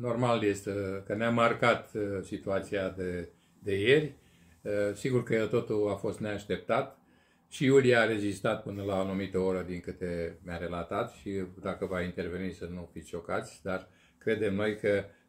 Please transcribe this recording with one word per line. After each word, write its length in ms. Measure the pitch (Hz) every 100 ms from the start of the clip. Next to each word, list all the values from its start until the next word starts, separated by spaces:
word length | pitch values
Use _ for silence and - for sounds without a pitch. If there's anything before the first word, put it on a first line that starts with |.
Normal 420 | 120 117 123 117
este 280 | 104 98 104 101 95 98 98
că 100 | 107
ne-am 180 | 117
marcat, 580 | 117 117 110 120 107 -
uh, 80 | 110 101 98
situația 720 | 92 98 101 98 95 101 92 92
de, 320 | 90 87 85 - _ _
de 200 | 101 98
ieri. 360 | 107 151 151 - _ _ - _
Uh, 100 | 107 104 104
sigur 300 | 101 135 123
că 120 | 120 113
totul 540 | 107 120 - 107 104
a 20 |
fost 260 | 98 110 -
neașteptat. 800 | 107 101 - 90 - 117 139 - _ _ _ _ _
Și 180 | - 131
Iulia 360 | 139 123 120
a 40 | 110
rezistat 580 | 107 104 95 120 104
până 200 | 107 101
la 120 | 98 95
o 40 |
anumită 380 | 95 95 95 95
oră, 280 | 92 92 85
din 120 | 87
câte 600 | 95 90 87 87 85 87
mi-a 140 | 90 85
relatat, 540 | 85 87 85 104 123
și 180 | - 101 98 90 -
dacă 240 | 95 87 92
va 160 | 90
interveni, 500 | 87 - 85 90 92
să 180 | 87 87
nu 160 | 90 85
fiți 160 | 82 80
șocați, 500 | 85 90 110 117 -
dar 240 | 95 92 - _ _ _
credem 380 | 110 104 104 98
noi 200 | 107 104
că 280 | 107 101 98 -